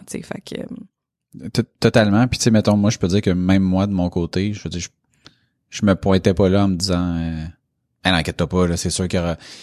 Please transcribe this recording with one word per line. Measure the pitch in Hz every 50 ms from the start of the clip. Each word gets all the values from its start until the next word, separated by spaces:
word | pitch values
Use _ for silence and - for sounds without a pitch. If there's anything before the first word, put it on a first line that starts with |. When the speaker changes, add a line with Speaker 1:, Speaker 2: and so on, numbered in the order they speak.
| -
Speaker 1:
tu | - - -
sais. |
Fait | 170 - - -
que, | - - - -
euh, | - - - - - - _ _ _ _ _ _ _ _ - - - -
Speaker 2:
T-, | - - 113 - _ -
totalement. | - 113 - 120 107 104 101 110 127 127
Puis, | - -
tu | -
sais, | 120
mettons, | 110 107 98 107 104
moi, | 104 101 104
je | - -
peux | - 87
dire | 92 104
que | - 98
même | 90 90 90 92 95 95
moi, | 95 92 92 95 98 101
de |
mon | 98 90 90 87
côté, | - 92 85 80 - 92 98 104 104
je | 101
veux | - 85
dire, | 87 87
je, | 85 - _ _ _ _ _ _ _ - _ _ _ _ _ _ _ _
je | - - 107
me | 101 92
pointais | - - 101 95 92 - 101 92
pas | - 98 92
là | 95 101 101
en | 98
me | 92
disant, | 82 95 95 90 87 87 87 85 82
euh, « | 82 82 82 80 78 87 - _ _ _ _ _ _ _ _ _ -
Ah | 92
non, | 92 85
inquiète-toi | 76 87 82 - 85 73
pas, | 90 92 90 85
là, | 85
c'est | 85 - 90
sûr | - - 92 87
qu'il | - 92
y |
aura », | 85 85 80 - - - - -